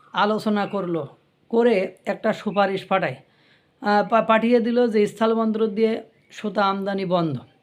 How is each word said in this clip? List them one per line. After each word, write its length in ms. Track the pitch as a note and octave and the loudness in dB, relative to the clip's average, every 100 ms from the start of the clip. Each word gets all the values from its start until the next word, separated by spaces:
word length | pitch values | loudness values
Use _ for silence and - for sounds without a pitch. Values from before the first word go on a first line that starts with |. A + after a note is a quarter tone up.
| _ | _
আলোচনা 540 | F3+ G#3 G#3+ A3 G#3 G3 | 0 0 0 0 -2 -2
করলো, 420 | G3+ F3 E3 C3+ - _ _ - | -4 -4 -6 -8 -14 _ _ -4
করে 480 | A#3 A#3+ G3+ F#3 - - | 2 4 2 -2 -6 -8
একটা 260 | F#3+ A3 | -4 -2
সুপারিশ 520 | F#3+ G#3+ F#3 G3 F#3+ | -2 -2 0 0 0
পাঠায়, 320 | - F#3+ D#3+ C3 _ _ _ _ _ - | -2 -2 -2 -8 _ _ _ _ _ -8
আহ, 280 | G#3 G#3 F#3+ | 0 2 2
পা-, 140 | A3+ | 2
পাঠিয়ে 380 | A3 A3 A3+ A#3+ | 4 2 4 2
দিল 260 | A3+ A#3+ B3 | 2 0 2
যে 200 | G#3+ G#3 | 2 0
স্থলবন্দর 600 | - A3+ A3+ A3+ G#3 A3 | 0 0 0 0 0 -2
দিয়ে 360 | G3+ A3 A3+ - _ _ | 0 0 -2 -8 _ _
সুতা 340 | - G#3+ G3+ | -10 -6 0
আমদানি 400 | G3 G3 G3 G3 | 0 0 -4 -4
বন্ধ। 340 | F#3 F3+ E3 C3 - _ | 0 0 0 -4 -10 _